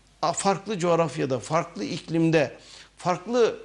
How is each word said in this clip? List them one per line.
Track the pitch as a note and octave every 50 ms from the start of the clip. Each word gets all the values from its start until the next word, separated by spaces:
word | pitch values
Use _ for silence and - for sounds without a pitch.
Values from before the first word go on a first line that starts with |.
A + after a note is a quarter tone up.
| _ _ _ -
A, | D#3 D#3+
farklı | D#3 - - G3 F#3+ G3 - G3+ A3 E3
coğrafyada, | E3+ F3 E3+ E3 E3+ C#3+ C3+ D3+ D3 B2+ C3 A#2
farklı | - - D#3 E3+ E3 - - G3+ G#3
iklimde, | - F3 D#3+ - - D#3+ E3 E3 E3 D#3+ D#3+ C3+ A#2 - - - - - - - - _
farklı, | - - F3 F3+ - - G#3+ A#3+ B3 A3+ D#3+ - -